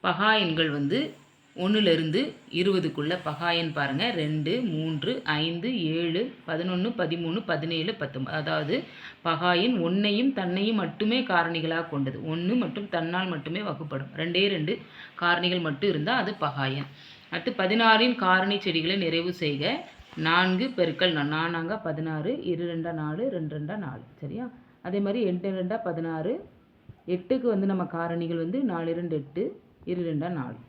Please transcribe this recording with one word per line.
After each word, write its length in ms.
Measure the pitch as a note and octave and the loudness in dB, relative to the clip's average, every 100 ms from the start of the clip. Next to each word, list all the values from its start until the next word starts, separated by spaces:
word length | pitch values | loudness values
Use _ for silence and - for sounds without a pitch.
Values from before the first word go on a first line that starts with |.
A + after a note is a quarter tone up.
| F#3 | 0
பகா 240 | E3 G#3+ A3 F#3 | 2 4 4 4
எண்கள் 280 | D#3+ D#3+ C#3+ | 2 2 2
வந்து 220 | C#3+ A3 D#4 - - _ _ - | 0 0 -2 -8 -20 _ _ -4
ஒண்ணுலேருந்து 580 | F3+ G#3+ G3+ D#3+ D#3+ F3 C4+ - - E3 | 0 4 4 4 2 0 0 -4 -6 0
இருபதுக்குள்ள 540 | F3+ F#3+ E3 D3 D3 F3+ D#3 | 2 2 0 -2 -2 -2 -4
பகா 240 | C#3+ E3+ E3+ | -2 0 0
எண் 100 | E3 D3 | 0 -2
பாருங்க. 300 | C#3 C3+ A3+ F#3+ | 0 0 0 0
ரெண்டு, 320 | D3+ D3+ D3+ A3+ A#3+ | 0 0 0 0 0
மூன்று, 400 | D#3 D#3+ D#3 D3+ B3+ - D3+ | -2 -2 -2 -2 -4 -2 0
ஐந்து, 280 | D#3+ E3+ G#3+ B3 D#3+ D#3+ | 0 -2 -2 -2 0 0
ஏழு, 240 | E3+ E3+ C4 - - | 0 0 -2 -6 -6
பதினொன்னு, 420 | D#3+ F3+ F3+ G#3 A#3+ | -4 -2 0 0 0
பதிமூணு, 420 | E3+ E3+ E3 F#3 - | -2 0 -2 -2 -2
பதினேழு, 420 | D#3+ D#3+ E3 E3 G#3+ | -2 0 -2 -2 -4
பத்தொன்பது. 340 | C#3 C3+ - D#3 | -6 -4 -4 -2
அதாவது 380 | D3+ D#3 D3+ A#3 - - - - E3+ | -2 -2 0 -2 -2 -14 -18 -6 -2
பகா 240 | D#3+ F3+ F3 A3 | 2 4 4 4
எண் 120 | A#3+ E3+ | 2 2
ஒன்னையும் 440 | F#3+ G#3 G3+ C4+ C4 | 2 2 4 2 2
தன்னையும் 420 | F#3 F3+ G#3 A3 | -2 0 2 0
மட்டுமே 380 | E3+ - G#3+ B3+ B3+ | -2 0 2 2 2
காரணிகளாக 580 | F3+ E3 E3 D#3+ E3 E3 | 2 2 0 0 -2 -2
கொண்டது. 240 | D3 C3+ C3 D3+ | -2 -2 -4 -4
ஒண்ணு 220 | D#3+ F3+ B3 | -2 2 2
மட்டும் 260 | A3+ - G3+ F3 | 0 -4 -4 -2
தன்னோடு 360 | E3 F3+ F#3 D#3+ | -2 -2 -2 -4
மட்டுமே 260 | C#3 F3 G#3 | -4 -4 -4
வகுப்படும். 420 | D3 D3+ C3+ C#3 - | -6 -6 -8 -8 -6
ரெண்டே 220 | E3 F3 G3+ F#3+ | 0 2 4 2
ரெண்டு 200 | D3+ A#3 - - - - | -2 -4 -8 -18 -18 -2
காரணிகள் 420 | F3 F3 F3+ F3+ D#3+ | 2 4 2 2 0
மட்டும் 240 | C#3 G3+ | 0 0
இருந்தா 220 | D#3 D#3 B3+ | 2 0 0
அது 100 | G3+ G3+ | 0 -2
பகா 220 | D3+ C3+ C3+ C3+ | -2 0 -2 -2
எண். 100 | C#3 - - - - | -6 -12 -20 -20 -6
அடுத்து 220 | E3 E3 E3 | -4 -4 0
பதினாறின் 560 | F#3 A3 A3+ A3 B3 A#3+ F#3 | 2 6 8 8 6 4 6
காரணி 340 | F#3 G3 G3+ G3 | 6 6 2 2
செடிகளை 340 | E3 D#3+ G3 E3+ | 0 2 0 2
நிறைவு 280 | E3 F3 F3 | 2 0 -2
செய்க. 300 | D3+ C#3 D#3+ D4 - - - - D#3+ | -2 0 0 -2 -6 -20 -14 -2 4
நான்கு 400 | E3+ F#3 F#3 C4 - | 4 6 4 0 2
பெருக்கல் 360 | E3+ D3 F3+ D#3 | 0 4 2 2
நா-, 80 | C#3+ D#3 | 0 0
நானாங்க 420 | E3 E3+ E3 G#3 - | 0 -2 -2 -4 -4
பதினாறு, 460 | D3+ D#3+ D#3 D#3+ C#4 - | -4 -4 -2 -2 -4 -2
இரு 180 | E3 F3 | -2 -2
ரெண்டா 220 | E3 E3 E3 | -4 -4 -4
நாலு, 220 | D3+ D#3 B3+ F3+ | -4 -2 -2 -2
ரெண்டு 160 | D#3 D3+ | -4 -6
ரெண்டா 180 | D3+ G#3 E3 | -6 -6 -8
நாலு. 180 | A#2 - - | -10 -14 -14
சரியா? 240 | C#3+ F#3+ B3 - - _ F3 | -10 -8 -10 -12 -20 _ -6
அதே 140 | G3+ G3+ | -2 0
மாதிரி 140 | A3 G3+ | 0 0
எட்டு 240 | F3+ G3 F#3+ | 0 -2 -4
ரெண்டா 180 | F3+ A3+ F#3 | -2 -2 -4
பதினாறு, 460 | E3 E3 D#3+ D#3+ D#4 G4+ - _ _ - - - F3+ | -4 -4 -2 -4 -4 -8 -20 _ _ -20 -18 -4 -4
எட்டுக்கு 300 | F3+ C4 A#3+ G3+ | 0 0 2 2
வந்து 180 | G3 | 2
நம்ம 160 | F#3+ F3 E3 | 0 -2 -4
காரணிகள் 480 | E3+ E3+ E3+ E3 E3 | -2 -2 -2 -2 -2
வந்து 160 | B3 C4 E3+ | 0 0 0
நாலு 240 | E3 E3 | -2 -2
ரெண்டு 160 | F3 D#3 | -2 -4
எட்டு, 220 | C3+ E3 A3+ - - _ - | -4 -4 -4 -6 -20 _ -6
இரு 100 | F3+ E3+ | -4 0
ரெண்டா 200 | D3+ E3 E3+ | -2 -2 -4
நாலு. 140 | B2 A2+ | -6 -10